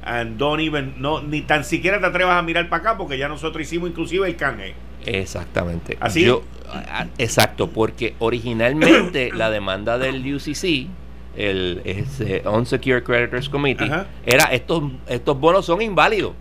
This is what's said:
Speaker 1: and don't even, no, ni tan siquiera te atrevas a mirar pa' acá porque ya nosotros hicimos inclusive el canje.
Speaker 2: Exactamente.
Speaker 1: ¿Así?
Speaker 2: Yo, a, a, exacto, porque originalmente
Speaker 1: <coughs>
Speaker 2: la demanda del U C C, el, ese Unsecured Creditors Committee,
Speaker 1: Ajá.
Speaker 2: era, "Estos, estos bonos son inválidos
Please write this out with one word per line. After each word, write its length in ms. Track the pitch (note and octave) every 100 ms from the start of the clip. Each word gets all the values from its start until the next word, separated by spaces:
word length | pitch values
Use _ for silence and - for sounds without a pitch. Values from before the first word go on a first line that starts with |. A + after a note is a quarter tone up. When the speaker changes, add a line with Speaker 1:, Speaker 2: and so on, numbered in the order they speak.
Speaker 1:
and 340 | - A#2 A#2 A2
don't 240 | C#3+ D3+
even, 320 | D#3 D3 C3+ B2+
no, 220 | C3+ D3+
ni 220 | D3 D3+
tan 220 | C#3+ D3+
siquiera 340 | C3+ D#3+ F3 G3
te 80 | F3+
atrevas 320 | F3 F#3 F3
a 40 |
mirar 260 | E3 E3+ F3
pa' 80 | E3+
acá 200 | G#3 G#3+
porque 220 | E3+ C3
ya 80 | C#3
nosotros 340 | D3+ D#3 D#3
hicimos 300 | D3+ E3+ F3
inclusive 360 | E3 D#3+ E3+ F#3+
el 80 | F3
canje. 380 | C#3+ A2 F#2+ - - -
Speaker 2:
Exactamente. 960 | - F#2+ F#2+ F#2+ F2 - F2 E2+ - -
Speaker 1:
¿Así? 260 | A#2 G#2+
Speaker 2:
Yo, 180 | E3 B2+ - - -
a, 300 | C#2+ - F#2
a, 40 | - -
exacto, 500 | A#2 - A2 - F#2
porque 460 | A2 A2 - A#2 -
originalmente 1120 | A2+ A#2+ A#2+ A2+ A#2 D3 - B3 F3+ D3+ B2
Speaker 1:
<coughs> 20 |
Speaker 2:
la 160 | - A2
demanda 480 | G#2+ G2 G2 G#2 A#2+
del 340 | C3 C3+ C3
U 60 | C#3+
C 160 | D3+
C, 320 | C#3 F#3+ D3 C#3 F#3 - - - -
el, 460 | G#2 F#2+ F2+ F2
ese 600 | G2 F#2+ G#2 C#3+ G#2 F#2 F#2+
Unsecured 540 | G#2 B2 C3 C3 B2
Creditors 460 | A#2+ A#2+ A#2+ B2 C#3
Committee, 400 | C#3+ C#3+ A2+ G#2+
Speaker 1:
Ajá. 180 | D#3 G3 -
Speaker 2:
era, 200 | - C3
"Estos, 400 | D#3 B2 - E3 D3 B2+ -
estos 320 | B2 - C#3
bonos 260 | D#3 F#3 E3+
son 160 | E3+
inválidos 520 | A3+ E3+ E3 G#3+ A#2 D2+